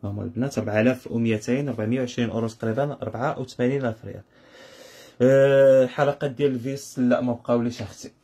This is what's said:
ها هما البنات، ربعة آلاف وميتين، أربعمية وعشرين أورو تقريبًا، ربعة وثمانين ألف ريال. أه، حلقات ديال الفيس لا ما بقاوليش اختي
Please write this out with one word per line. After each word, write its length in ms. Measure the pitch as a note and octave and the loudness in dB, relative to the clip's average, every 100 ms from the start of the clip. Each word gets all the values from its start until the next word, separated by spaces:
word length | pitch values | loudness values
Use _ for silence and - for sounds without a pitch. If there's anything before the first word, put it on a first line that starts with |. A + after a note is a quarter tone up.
ها 60 | G#2 | -8
هما 120 | G2+ | -6
البنات، 360 | G2 G#2+ C3 - | -8 -6 -4 -4
ربعة 220 | G#2 G#2 | -2 2
آلاف 320 | A#2 B2+ - | 2 0 -4
وميتين، 560 | A#2 A#2 G#2+ A2 B2 C#3+ | -2 0 0 0 -2 -2
أربعمية 320 | A2 G#2+ B2 | -4 -2 -2
وعشرين 300 | B2 B2 A#2 | -4 -2 -4
أورو 180 | G#2 A2+ | -2 -4
تقريبًا، 500 | A2+ A2+ A2 D3 C#3 | -4 -4 -2 -2 -4
ربعة 380 | A2 A2+ C3+ D3 | -8 -4 -4 -4
وثمانين 460 | C3 - B2 C#3 B2+ | -8 -2 -2 0 -4
ألف 180 | A2 | -6
ريال. 180 | G2+ G2 - _ _ - - - - - - _ | -12 -16 -18 _ _ -20 -20 -20 -20 -20 -20 _
أه، 640 | B2 C3+ C3+ C3+ C3+ C3 B2+ | 4 6 6 6 8 6 4
حلقات 440 | - C#3+ C#3+ D3 | 2 0 0 -6
ديال 240 | A#2+ C#3+ | 0 -2
الفيس 440 | C3 A#2+ C3+ - - | 0 -6 -8 -10 -2
لا 220 | B2 B2 | 2 2
ما 120 | B2+ | 0
بقاوليش 500 | A#2+ - A#2+ A#2+ A#2 | -4 -2 0 0 -6
اختي 280 | G2+ - - _ | -12 -12 -20 _